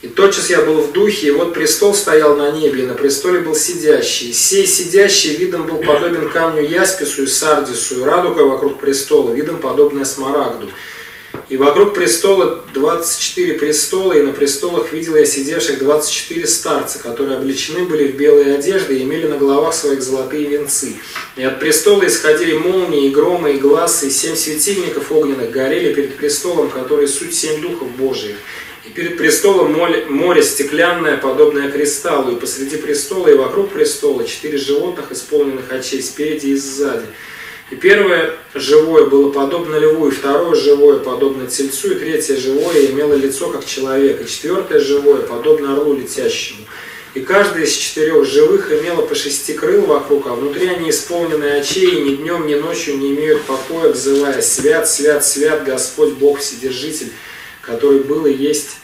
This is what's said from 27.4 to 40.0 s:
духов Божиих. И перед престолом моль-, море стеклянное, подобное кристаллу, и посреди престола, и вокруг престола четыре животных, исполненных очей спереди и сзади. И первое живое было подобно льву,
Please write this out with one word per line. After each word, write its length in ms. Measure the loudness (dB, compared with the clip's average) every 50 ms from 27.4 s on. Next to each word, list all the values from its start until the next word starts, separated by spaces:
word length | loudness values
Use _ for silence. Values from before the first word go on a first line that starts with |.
| -4 -2 -4 -4
духов 280 | -4 -6 -8 -8 -8 -10
Божиих. 460 | -6 -4 -2 -2 -2 -4 -6 -8 -10 -12 -14 -16 -16 -16 -16 -16 -18 -20 -20
И 40 | -14
перед 280 | -10 -8 -6 -6 -4 -4
престолом 560 | -2 -2 -2 0 2 2 2 4 2 2 2
моль-, 320 | 0 0 0 0 -2 -2 -2
море 340 | -4 -2 0 2 4 4 4
стеклянное, 720 | 2 0 -4 -4 -4 0 0 0 2 0 0 0 -2 -2 -2
подобное 520 | -2 -4 4 4 4 4 4 0 -2 -2
кристаллу, 680 | -2 -2 -2 -2 -2 -4 -4 -2 -2 0 0 -2 -2
и 40 | -4
посреди 380 | -4 -8 -6 -6 -8 -6 -6 -8
престола, 500 | -4 -2 -4 -4 -2 -4 -4 0 4 6
и 80 | 6
вокруг 360 | 6 6 2 0 -2 -2 -2
престола 540 | 0 0 0 0 0 0 0 0 0 0 -2
четыре 320 | -4 -6 -8 -8 -6 -4 -4
животных, 540 | -2 0 0 0 0 -2 -4 -6 -10 -10
исполненных 600 | -10 -12 -8 -2 0 2 2 2 0 -6 -8 -6
очей 300 | -8 -6 -6 -4 -6 -6
спереди 460 | -6 -6 -6 -4 -4 -4 -4 -2 -2 0
и 80 | 0
сзади. 500 | 0 -2 -6 -4 -2 -2 -2 -2 -4 -6 -8 -14 -18 -18 -18 -16 -16 -16 -16 -16 -18 -16 -14
И 60 | -14 0
первое 580 | 4 4 4 6 4 2 2 0 0 -2 -4 -8 -16 -12 -10
живое 520 | -8 0 4 6 6 6 6 6 6 6
было 260 | 6 6 4 4 4
подобно 460 | 2 0 -2 0 -2 -4 -4 -2 -2 2
льву, 320 | 2 2 2 4